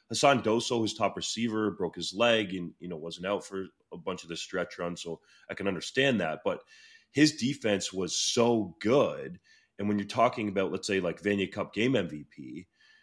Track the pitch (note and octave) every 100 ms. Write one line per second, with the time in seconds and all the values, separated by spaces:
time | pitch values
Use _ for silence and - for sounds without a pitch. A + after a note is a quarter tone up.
0 | - A2+ - C3 A2 A#2 - A#2+ A2 -
1 | G2+ F#2 - A2+ A#2 G#2+ G#2+ F2+ F2 -
2 | E2 F#2 A#2+ A2+ F#2+ F#2 E2+ - F2+ E2
3 | E2 E2 F#2 G2+ - F#2+ F#2 _ _ F2+
4 | E2+ F2+ E2 E2 - F#2 F2 - F2 E2+
5 | E2+ E2 _ _ - F2 G2 F2 - C3
6 | C3+ A2+ E2 D2+ G2 D#2+ - - - -
7 | _ C3+ D3+ - B2 C#3+ A2 G2 - F#2
8 | F2+ - - - A#2 A2+ F#2+ D#2 G#2 C#3
9 | G2 C#2+ C#2 F2+ _ _ _ - G2+ G#2
10 | G2+ B2 A#2+ A#2+ G#2+ G2 F#2+ F#2 - F#2+
11 | F2 E2 G#2 G2+ F#2 - F#2+ - B2 B2
12 | E2+ D2+ C#2+ - B1+ C2 F#2 _ _ _